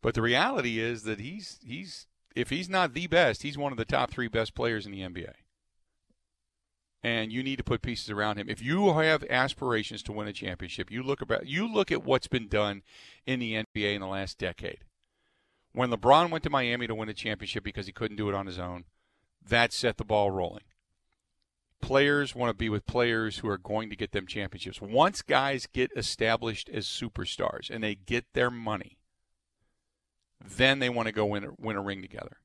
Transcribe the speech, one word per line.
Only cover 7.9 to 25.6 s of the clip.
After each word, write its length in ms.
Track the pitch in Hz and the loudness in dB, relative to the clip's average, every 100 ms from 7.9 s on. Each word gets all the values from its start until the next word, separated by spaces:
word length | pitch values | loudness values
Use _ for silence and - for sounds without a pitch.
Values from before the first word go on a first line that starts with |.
| 117 - | -6 -4
around 300 | 104 107 104 | 0 0 0
him. 100 | 101 | -4
If 140 | - | -6
you 320 | 117 170 202 | 0 4 6
have 300 | 156 156 156 147 | 6 4 2 2
aspirations 760 | 127 135 - 131 117 107 107 | 2 2 0 0 0 -2 -8
to 80 | - | -8
win 160 | 107 104 | -6 -6
a 40 | |
championship, 580 | 101 95 87 90 - 90 | -6 -8 -8 -8 -8 -6
you 120 | 110 | -6
look 180 | 131 139 | -2 -2
about, 260 | 131 113 - | 0 -2 0
you 240 | 151 226 | -2 0
look 220 | 214 190 | 2 2
at 120 | 143 | 0
what's 240 | 123 131 - | 2 0 2
been 200 | 127 107 | -2 0
done 340 | 107 104 101 - - - - - | 2 2 0 -10 -20 -20 -16 -4
in 140 | 131 | -2
the 160 | 117 110 | 0 -2
N 80 | 110 | -4
B 120 | - 104 | -2 0
A 80 | |
in 60 | 101 | 0
the 60 | 95 | -2
last 320 | 98 95 - | -4 -4 -4
decade. 460 | 92 87 101 - - _ _ _ _ _ _ _ _ | -6 -4 -8 -10 -18 _ _ _ _ _ _ _ _
When 180 | - 127 | -2 0
LeBron 400 | 113 117 143 175 | 2 8 8 8
went 140 | 160 | 0
to 60 | 156 | 0
Miami 360 | 143 123 120 120 | 0 0 -2 -2
to 80 | |
win 140 | 110 110 | -4 -6
a 60 | |
championship 500 | 107 113 104 104 110 | -6 -4 -4 -4 -6
because 220 | 101 101 98 | -6 -8 -10
he 60 | |
couldn't 240 | - 110 104 | -4 -6 -2
do 120 | 104 | -2
it 60 | |
on 120 | 98 98 | 0 -4
his 120 | 90 | -6
own, 260 | 90 90 80 _ _ _ _ _ - | -8 -8 -14 _ _ _ _ _ 0
that 260 | 120 120 | 4 4
set 260 | - 123 107 | 4 0 0
the 60 | |
ball 260 | 107 107 101 | 0 4 4
rolling. 320 | 95 87 101 _ _ _ _ _ _ _ _ _ _ _ _ | 2 -2 -4 _ _ _ _ _ _ _ _ _ _ _ _
Players 520 | - 135 143 143 135 | 0 4 6 4 0
want 140 | 127 123 | -2 -2
to 80 | 104 | 0
be 140 | 117 | 0
with 160 | 104 - | -2 -2
players 520 | 123 120 113 110 104 | 2 2 2 0 -4
who 100 | 113 | -2
are 100 | 98 | -4
going 320 | 92 107 110 | -2 -4 -4
to 60 | 101 | -6
get 160 | 107 | -4
them 140 | 104 92 | -4 -4
championships. 540 | - 98 98 92 - | -6 -6 -8 -10 -10
Once 400 | 101 117 170 202 | -2 4 4 4
guys 460 | - 139 135 135 | 2 2 2 -2